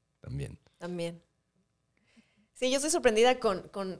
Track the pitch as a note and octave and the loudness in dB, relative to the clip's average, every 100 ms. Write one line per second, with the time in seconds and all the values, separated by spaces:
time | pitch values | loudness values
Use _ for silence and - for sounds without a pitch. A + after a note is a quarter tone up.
0 | _ _ - C3+ C3+ - _ _ F3 F3 | _ _ -12 -10 -10 -14 _ _ -10 -8
1 | E3+ E3+ _ _ _ _ _ _ _ _ | -8 -10 _ _ _ _ _ _ _ _
2 | _ _ _ _ _ - B3+ C#4 D4+ - | _ _ _ _ _ -4 0 0 2 2
3 | A#3+ G#3+ A#3+ B3+ A3+ F#3 - G3+ F#3+ F3 | 4 6 4 4 0 -2 -6 -8 -8 -10